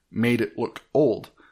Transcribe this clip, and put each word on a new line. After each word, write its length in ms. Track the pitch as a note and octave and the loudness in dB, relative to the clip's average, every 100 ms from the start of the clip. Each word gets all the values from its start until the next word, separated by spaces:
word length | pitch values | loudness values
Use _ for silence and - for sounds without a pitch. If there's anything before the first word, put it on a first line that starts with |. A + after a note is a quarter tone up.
| _ | _
made 280 | G2 A#2+ A#2+ | -2 2 2
it 160 | G#2 - | 0 -4
look 240 | A#2 - - | -8 -8 -4
old, 380 | C3+ C#3+ F#2+ - _ - | 2 2 0 -6 _ -20